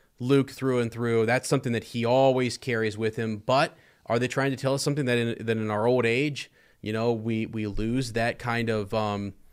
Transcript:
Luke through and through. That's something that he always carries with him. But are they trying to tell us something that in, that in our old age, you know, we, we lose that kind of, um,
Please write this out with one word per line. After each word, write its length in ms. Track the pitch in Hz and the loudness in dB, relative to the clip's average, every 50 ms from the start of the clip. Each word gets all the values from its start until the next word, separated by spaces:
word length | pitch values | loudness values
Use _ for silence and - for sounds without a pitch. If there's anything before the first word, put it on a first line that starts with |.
| _ _ _ - | _ _ _ -6
Luke 320 | 120 127 139 139 131 135 - | 2 4 4 4 4 2 -4
through 260 | - 131 131 127 123 | -4 -2 0 2 2
and 140 | 117 113 - | 0 0 -2
through. 340 | 117 120 117 117 113 110 | -4 -2 2 2 2 4
That's 220 | 110 120 127 - - | 2 2 0 0 0
something 240 | - 135 - 127 117 | 0 0 0 0 -2
that 100 | 110 - | -2 -4
he 220 | - - 120 113 | -4 -4 -2 0
always 520 | 117 123 131 135 135 127 131 127 120 113 | 2 4 6 6 6 4 4 2 0 -2
carries 400 | - - 131 120 110 113 107 101 | -4 -4 -4 -2 0 0 -2 -2
with 200 | 107 113 110 107 | -2 -2 -2 -2
him. 260 | - 113 110 107 104 - | -2 -4 -4 -6 -4 -2
But 320 | - 127 139 160 - - - _ _ _ _ - - | 2 2 2 2 0 -2 -8 _ _ _ _ -4 -2
are 100 | 113 120 | 0 0
they 100 | 127 123 | 0 0
trying 220 | - 139 135 139 | 0 0 0 0
to 60 | 131 | -2
tell 180 | 117 - 131 135 | -2 -2 -2 0
us 80 | 139 - | 0 0
something 220 | 151 143 151 139 | -2 -2 0 0
that 140 | 123 120 120 | 0 0 0
in, 280 | 117 117 113 - 113 | 0 0 -2 -4 -4
that 100 | 113 113 | -2 -2
in 140 | 113 110 107 | -2 -2 -2
our 160 | 104 104 110 | -2 0 2
old 200 | 120 127 127 117 | 2 4 4 4
age, 440 | 113 117 127 147 151 139 - - - _ _ _ _ _ _ | 2 2 2 0 -2 -4 -6 -10 -14 _ _ _ _ _ _
you 120 | - 104 107 | -8 -6 -4
know, 200 | 110 113 120 117 | 0 0 0 0
we, 340 | 110 107 117 113 110 110 | 0 -2 -2 -2 -2 -2
we 200 | - 117 110 107 | -4 -4 -4 -4
lose 460 | 104 98 - 110 113 120 131 127 117 110 | -2 -2 -2 -2 0 0 -2 -2 -2 -2
that 240 | 117 117 120 117 - | -2 0 -2 -2 -4
kind 300 | - 123 117 117 117 113 | -4 -2 -2 0 0 0
of, 240 | 110 107 101 95 - | 0 -2 -2 -2 -2
um, 400 | 110 107 104 104 101 101 98 - - - - | -2 0 0 -2 -2 -4 -6 -8 -12 -18 -20